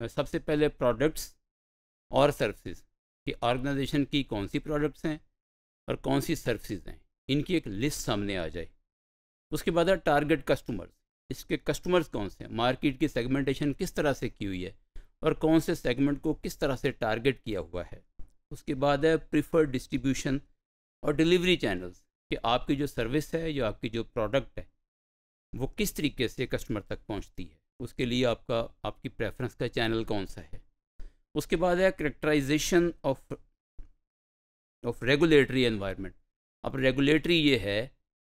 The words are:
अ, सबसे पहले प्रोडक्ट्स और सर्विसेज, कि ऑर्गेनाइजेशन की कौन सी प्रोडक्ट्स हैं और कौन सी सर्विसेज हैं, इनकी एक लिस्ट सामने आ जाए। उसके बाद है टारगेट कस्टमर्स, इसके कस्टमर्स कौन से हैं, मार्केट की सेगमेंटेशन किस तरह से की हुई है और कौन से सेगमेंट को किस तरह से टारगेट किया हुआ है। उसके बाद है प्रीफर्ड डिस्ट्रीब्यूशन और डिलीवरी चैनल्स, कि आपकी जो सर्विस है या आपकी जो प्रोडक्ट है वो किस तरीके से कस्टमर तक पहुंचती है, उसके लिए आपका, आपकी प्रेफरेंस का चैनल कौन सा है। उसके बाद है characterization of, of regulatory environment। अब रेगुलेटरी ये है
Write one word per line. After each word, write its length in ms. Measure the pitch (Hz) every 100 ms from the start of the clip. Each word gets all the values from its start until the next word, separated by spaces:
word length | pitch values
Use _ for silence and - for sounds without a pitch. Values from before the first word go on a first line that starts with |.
अ, 60 | 113
सबसे 320 | - 135 165
पहले 300 | 156 151 147
प्रोडक्ट्स 680 | - 127 117 151 - - - _ _ _ _ _ _ -
और 200 | 131 143
सर्विसेज, 500 | - 113 - - 85 - _ _ _ -
कि 60 |
ऑर्गेनाइजेशन 720 | - 117 127 139 139 131 147
की 180 | 135 143
कौन 240 | 131 107 98
सी 120 | -
प्रोडक्ट्स 480 | - 147 147 - 165
हैं 140 | 151 _ _ _ _ _ _ -
और 80 | 123
कौन 240 | 131 135
सी 160 | 135 151
सर्विसेज 520 | 135 107 - 98 -
हैं, 180 | - _ _ -
इनकी 260 | 143 143
एक 120 | 170 131
लिस्ट 340 | 98 143 -
सामने 360 | - 104 101 95
आ 120 | 80
जाए। 220 | 85 80 _ _ _ _ _ _ _ -
उसके 200 | 151 -
बाद 200 | 170 170
है 60 | 185
टारगेट 480 | - 147 147 156 -
कस्टमर्स, 420 | 135 - 107 85 _ _ _ -
इसके 260 | - - 156
कस्टमर्स 520 | - 143 180 180 156
कौन 200 | - 98
से 160 | -
हैं, 60 | 113
मार्केट 500 | 110 123 131 147 127
की 80 | 147
सेगमेंटेशन 640 | 127 120 135 139 135 147
किस 220 | 135 180
तरह 180 | - 151
से 160 | 131 117
की 160 | -
हुई 200 | 101 92
है 140 | 90 - _ - - -
और 120 | 160
कौन 260 | 156 160 160
से 140 | 156
सेगमेंट 460 | 165 139 123 139 143
को 140 | 160
किस 260 | 147 190 -
तरह 160 | 147 127
से 140 | 135
टारगेट 520 | 117 113 113 131 120
किया 180 | - 98
हुआ 240 | 80 87
है। 200 | 82 - - - - - -
उसके 240 | - -
बाद 320 | 135 143 143 160
है 100 | 160
प्रीफर्ड 540 | - 156 - 165 151
डिस्ट्रीब्यूशन 680 | 127 - 131 131 131 147 - - _ _ _ _ _
और 140 | 147 147
डिलीवरी 400 | 165 180 180 175
चैनल्स, 440 | 120 90 90 - _ _ -
कि 60 | -
आपकी 400 | 113 123 - 139
जो 100 | 143
सर्विस 480 | - 113 147 -
है 160 | 165 165
या 180 | 139 110
आपकी 200 | - 117
जो 160 | 113
प्रोडक्ट 540 | 110 123 107 135 - -
है 120 | - _ _ _ _ _ _ _ _
वो 120 | 107 131
किस 300 | - 208 -
तरीके 320 | 147 - 113
से 180 | - 127
कस्टमर 340 | 123 - 104
तक 180 | - -
पहुंचती 460 | - 117 - -
है, 160 | 85 - _ -
उसके 260 | 123 - 127
लिए 180 | 123
आपका, 560 | 123 110 - 117 - -
आपकी 240 | 107 - -
प्रेफरेंस 460 | - 107 - 123
का 140 | - 123
चैनल 360 | - 113 113
कौन 220 | 107 104 95
सा 140 | -
है। 220 | 87 - - _ _ - - _ _
उसके 220 | 151 - 175
बाद 220 | 180 180
है 180 | 190 185
characterization 960 | 151 - 151 151 135 151 - 175 170 - 143
of, 300 | 131 - - - _ _ - - _ _ _ _ _ _ _ _ _ 120
of 80 |
regulatory 760 | 117 117 143 170 147 127 127 120
environment। 420 | 110 98 92 95 - _ _ _ _
अब 120 | 117 135
रेगुलेटरी 600 | 131 127 139 156 160 170
ये 220 | 147 120
है 380 | 101 101 131 _ _ _ _